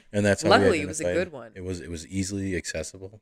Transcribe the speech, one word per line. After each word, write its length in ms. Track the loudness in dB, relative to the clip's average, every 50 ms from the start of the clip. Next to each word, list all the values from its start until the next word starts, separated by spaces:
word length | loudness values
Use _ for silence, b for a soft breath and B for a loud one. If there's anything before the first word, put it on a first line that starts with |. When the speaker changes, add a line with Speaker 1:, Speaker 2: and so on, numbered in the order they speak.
| -14 -4 -2
Speaker 1:
And 100 | 2 4
that's 180 | 4 4 4 6
how 60 | 6
we 60 | 6 6
Speaker 2:
Luckily, 240 | 6 6 4 4
it 60 | 0 -2
was 140 | -4 -4
a 20 | -2
Speaker 1:
identified. 200 | 0 0 0 0
Speaker 2:
good 80 | -2 -6
one. 180 | -12 -16 -14 -12
Speaker 1:
It 60 | -8 -6
was, 160 | -4 -4 -6
it 80 | -6 -8
was 180 | -8 -10 -8 -6
easily 480 | -4 -2 -2 -2 -2 -4 -2 -2 -2
accessible, 640 | -4 -4 -4 -6 -6 -6 -8 -10 -12 -14 -16 -16 -18